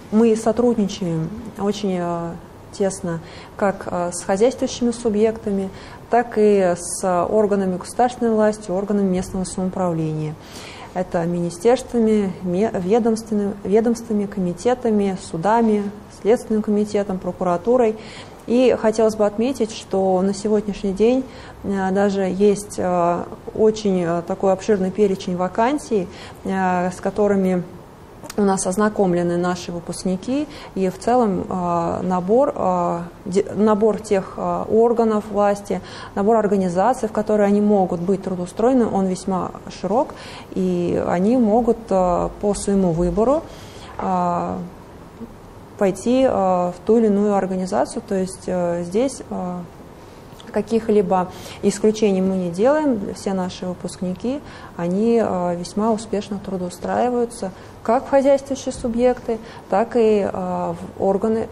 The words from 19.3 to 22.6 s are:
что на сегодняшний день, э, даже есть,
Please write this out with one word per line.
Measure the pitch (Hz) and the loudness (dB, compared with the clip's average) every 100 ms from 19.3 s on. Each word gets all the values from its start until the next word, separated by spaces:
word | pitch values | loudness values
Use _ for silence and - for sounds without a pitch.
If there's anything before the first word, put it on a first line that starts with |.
| 208 240 285 214 | 0 -2 -2 -4
что | - - 196 190 185 | -6 -4 0 2 2
на | 190 | 2
сегодняшний | 202 214 208 208 190 202 | 0 0 0 0 -4 -4
день, | 190 220 262 254 - - - | 2 4 4 0 -10 -18 -10
э, | - 196 190 | -4 -2 0
даже | 190 202 196 | 2 2 2
есть, | 185 185 208 202 | 0 4 4 4